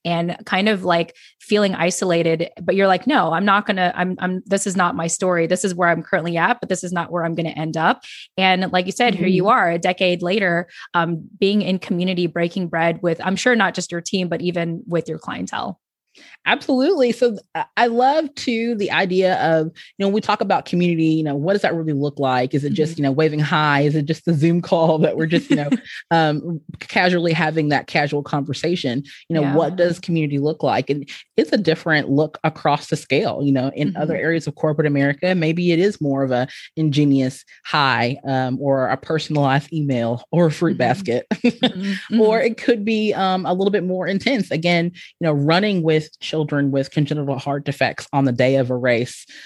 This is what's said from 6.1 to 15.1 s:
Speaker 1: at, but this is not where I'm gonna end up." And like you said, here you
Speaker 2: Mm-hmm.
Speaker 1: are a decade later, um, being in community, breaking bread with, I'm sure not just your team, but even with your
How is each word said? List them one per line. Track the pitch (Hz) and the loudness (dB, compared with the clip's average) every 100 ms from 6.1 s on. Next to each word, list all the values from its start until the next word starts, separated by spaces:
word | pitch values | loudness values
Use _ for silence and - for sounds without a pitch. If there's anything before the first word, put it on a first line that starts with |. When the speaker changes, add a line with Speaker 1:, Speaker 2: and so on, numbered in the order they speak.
| 180 170 165 | -2 -2 0
Speaker 1:
at, | 180 247 | 0 0
but | - | -2
this | 185 | -6
is | 175 | -4
not | 180 160 | -6 -4
where | 170 | -4
I'm | 165 170 | -4 -4
gonna | 165 | -6
end | - 160 156 | -6 -6 0
up." | 170 254 - - - - | 0 0 -6 -20 -12 0
And | 190 185 185 | 2 2 2
like | 180 180 | 0 -2
you | |
said, | - 240 180 | 0 0 2
here | 185 | 2
you | 180 | 2
Speaker 2:
Mm-hmm. | 196 | 4
Speaker 1:
are | 247 180 | 2 2
a | 170 | 0
decade | 180 185 185 175 | -2 0 0 0
later, | 175 214 185 170 175 - - | -2 0 0 0 -4 -12 -4
um, | 175 170 165 - - | -2 0 -4 -8 -2
being | 196 208 | 2 2
in | 185 185 | 0 -2
community, | - 175 185 175 170 | -2 -2 -2 0 -2
breaking | 170 170 190 170 | -2 -2 -2 -4
bread | 165 170 165 | 0 0 0
with, | 175 165 | -2 -2
I'm | 185 196 | -2 0
sure | 254 233 | 2 2
not | 185 185 | 2 -2
just | - | -6
your | 175 | -8
team, | 170 190 180 | -4 -4 -2
but | 165 | -2
even | 175 175 170 165 - | -2 -2 -4 -6 -4
with | 170 | -4
your | 165 | -4